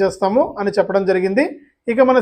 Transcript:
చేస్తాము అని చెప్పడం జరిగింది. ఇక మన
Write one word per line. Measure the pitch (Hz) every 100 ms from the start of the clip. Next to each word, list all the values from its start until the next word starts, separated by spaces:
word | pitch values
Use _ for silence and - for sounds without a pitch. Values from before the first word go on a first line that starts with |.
చేస్తాము | 190 196 190 233 339 -
అని | 196 202
చెప్పడం | 185 196 190
జరిగింది. | 185 190 202 311 - - _ -
ఇక | 233 254
మన | 254